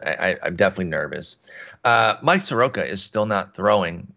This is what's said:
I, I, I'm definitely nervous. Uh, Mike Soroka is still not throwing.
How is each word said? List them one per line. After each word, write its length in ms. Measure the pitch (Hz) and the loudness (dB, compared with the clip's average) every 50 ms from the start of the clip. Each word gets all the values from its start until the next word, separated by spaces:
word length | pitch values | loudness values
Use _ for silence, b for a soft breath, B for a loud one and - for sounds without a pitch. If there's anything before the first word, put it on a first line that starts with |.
| - | -4
I, 240 | 76 - - 85 92 | -6 -4 -2 -2 -2
I, 40 | 85 - | -2 -2
I'm 140 | - 80 87 | -4 -6 0
definitely 340 | 85 101 95 - 95 90 82 | 2 2 2 2 -2 -4 -4
nervous. 460 | 78 76 76 69 76 76 - - - B B B B B B B B B | -4 -4 -4 -6 -8 -10 -12 -14 -16 B B B B B B B B B
Uh, 340 | - 120 117 113 113 110 - - | 2 4 4 4 4 2 0 0
Mike 200 | 135 156 185 190 | 2 2 2 2
Soroka 440 | 196 - 131 113 123 135 - 101 82 | 0 0 2 2 2 2 0 -2 -4
is 160 | 65 98 98 | -4 -6 -8
still 220 | - - - 107 107 | -8 -4 -2 -2 0
not 320 | 110 104 98 85 - _ | 0 0 -2 -2 -4 _
throwing. 560 | - 95 107 104 101 90 82 85 87 95 - - | 0 2 4 4 4 2 -2 -4 -8 -14 -18 -20